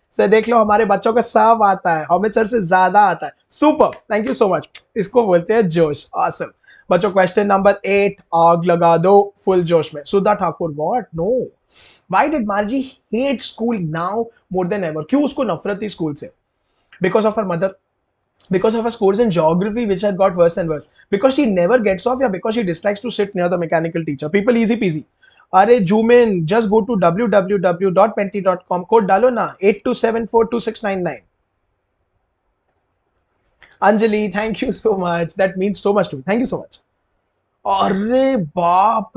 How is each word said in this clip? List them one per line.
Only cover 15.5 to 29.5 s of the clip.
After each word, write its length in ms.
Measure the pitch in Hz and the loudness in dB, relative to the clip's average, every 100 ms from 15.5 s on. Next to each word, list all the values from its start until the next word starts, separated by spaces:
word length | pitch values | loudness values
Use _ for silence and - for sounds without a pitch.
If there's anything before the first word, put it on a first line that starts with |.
| 165 185 202 | -4 -6 -6
थी 80 | 214 | -8
स्कूल 240 | - 160 | -6 -8
से? 180 | 143 117 _ _ _ _ _ _ - 190 | -8 -14 _ _ _ _ _ _ -6 -2
Because 260 | 214 214 | 0 -2
of 60 | 208 | -4
her 100 | 196 | -6
mother, 220 | 170 190 - _ _ _ _ _ _ - | -4 -6 -8 _ _ _ _ _ _ -4
because 220 | 180 220 226 | -2 0 -2
of 100 | 226 | -4
her 120 | 226 | 0
scores 200 | 196 196 | 0 2
in 120 | 233 170 | 0 2
geography 460 | 156 170 214 220 220 | 2 2 -2 -2 -2
which 180 | 185 | -2
had 140 | 208 185 | -2 0
got 180 | 196 175 | 0 4
worse 220 | 170 180 | 2 2
and 120 | 170 | -6
worse, 220 | 147 - _ - 202 | -6 -10 _ -6 -2
because 240 | 269 269 | 0 0
she 80 | 262 180 | 0 2
never 200 | 175 247 | 2 2
gets 280 | 208 185 240 | 2 -2 -2
off, 140 | 254 | -2
या 80 | 254 | -2
because 260 | 185 226 226 | -2 -4 -4
she 80 | 190 | -4
dislikes 360 | - 202 202 240 | -4 -4 -6 -6
to 100 | 208 | -4
sit 160 | 202 190 | -4 -2
near 140 | 175 | -2
the 140 | 180 165 | -2 -2
mechanical 400 | 165 165 165 160 | -2 -2 -4 -6
teacher? 240 | 139 151 | -6 -2
People, 360 | 202 214 233 220 | -2 2 2 2
easy 160 | 226 | 0
peasy। 180 | 202 151 - _ _ _ - | -2 -4 -10 _ _ _ -2
अरे 260 | 185 208 247 | 2 4 4
जूम 320 | 170 214 226 | 4 2 4
in, 340 | 240 226 185 156 | 6 4 2 0
just 220 | 220 220 | 0 2
go 140 | 220 | 0
to 180 | 220 220 | 0 0
W 240 | 170 175 240 | 0 0 0
W 300 | 202 185 202 | 0 0 0
W 320 | 180 170 196 | 0 0 0
dot 200 | 180 214 220 | 2 2 0
penty 240 | 196 208 | -4 -2
dot 140 | 190 180 - | -2 -2 -4
com, 140 | 185 180 | -6 2
कोड 200 | 226 190 | 2 4
डालो 240 | 196 254 | 2 2
ना, 260 | 233 165 | 0 -6